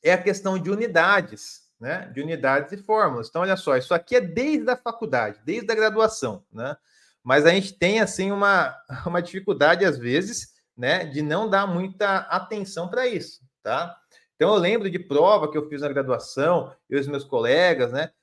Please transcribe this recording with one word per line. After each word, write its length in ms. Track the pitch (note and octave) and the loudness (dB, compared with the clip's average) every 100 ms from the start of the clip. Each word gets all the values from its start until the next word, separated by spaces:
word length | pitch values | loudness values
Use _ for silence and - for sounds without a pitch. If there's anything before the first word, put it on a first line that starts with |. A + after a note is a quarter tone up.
é 80 | D3+ | 4
a 80 | F3+ | 2
questão 380 | F#3 F#3+ F#3+ F#3+ | 0 -2 -2 -4
de 100 | E3 | -2
unidades, 1000 | G3+ A3+ E3 F3 G3 - G#2+ - - _ _ | -4 0 2 4 2 0 -14 -18 -20 _ _
né? 320 | A#2+ F3+ F#3+ | -8 -8 -8
De 80 | B2+ | -10
unidades 500 | D3+ D#3+ C3 C#3 C#3+ | -6 -2 0 0 -2
e 40 | G3 | -14
fórmulas. 520 | - G#3+ F#3+ A#2+ A2+ | -2 2 2 0 -6
Então, 120 | E3 | -4
olha 140 | F#3 F#3 | -2 -2
só, 200 | - C3 | 0 0
isso 160 | B2+ | 2
aqui 220 | E3+ - B3 | -2 2 0
é 60 | |
desde 480 | F#3 D#3+ C#4 D4 A3+ | 2 -2 0 0 0
a 80 | B3 | -2
faculdade, 640 | A#3 A3+ G#3 C3 A2 G2+ C#3+ | -4 -8 -2 -2 -2 -6 -8
desde 260 | G#3+ G#3 | -6 -2
a 40 | A3 | 2
graduação, 680 | G#3+ G3+ A3 A3 A#2+ G2 _ | 2 4 2 0 -8 -8 _
né? 240 | A2 B2+ D#3 _ _ _ _ | -10 -10 -10 _ _ _ _
Mas 220 | B2 C#3 D#3 | 2 6 6
a 40 | |
gente 220 | F#3+ G3 | 4 -2
tem, 280 | - F3 A3 | -2 0 2
assim, 300 | G#3 - G3 | 0 -2 -4
uma, 440 | G3+ G3+ F#3+ C#3 - - | 0 2 2 0 -4 -14
<laughs> 180 | B2+ F3 | -10 -4
uma 140 | F3 | -4
dificuldade, 640 | F3 F#3+ F#3+ - D3 F3 F#3+ | -4 -8 -4 4 4 6 2
às 120 | C3 | 0
vezes, 560 | A#2+ C#3 G3 B3 - _ _ - | -2 -2 -2 -10 -12 _ _ -6
né? 280 | B2 F3+ D#3+ | -2 -2 -2
De 160 | C#3 | -6
não 280 | D3+ D#3+ A3 | -4 -2 0
dar 160 | G3 G3 | 0 0
muita 520 | F3 F#3+ F#3+ G3+ F#3+ | -2 -4 -4 -2 -2
atenção 680 | - F3+ F#3+ G#3+ F#3+ D#3+ F3 | -2 -6 -4 -10 -8 -8 -6
pra 200 | B3 B3+ | -4 -2
isso, 340 | G3 - - _ _ | -4 -8 -18 _ _
tá? 340 | G#2 B2+ E3+ - _ _ _ _ | -4 -4 -4 -12 _ _ _ _
Então, 180 | E3+ | 4
eu 60 | G#3 | 4
lembro 300 | F3 A3+ G3 | 2 0 -2
de 100 | E3 | -6
prova 500 | - C#3 F3 G#3 D3+ | -2 4 6 6 2
que 80 | D3+ | -4
eu 100 | D3+ | -6
fiz 140 | C#3+ | -6
na 80 | C#3+ | -4
graduação, 840 | C#3 C3 A#2+ - - D3+ F3 - - _ | -2 -2 -4 -4 -2 0 0 -2 -16 _
eu 80 | C#3 | -4
e 40 | |
os 60 | C3+ | -2
meus 160 | C#3 | -6
colegas, 680 | C#3 B2 A#2 D3 F3+ E3 A#2+ | -4 -2 2 4 4 2 0
né? 200 | B2+ D#3+ _ | -2 -6 _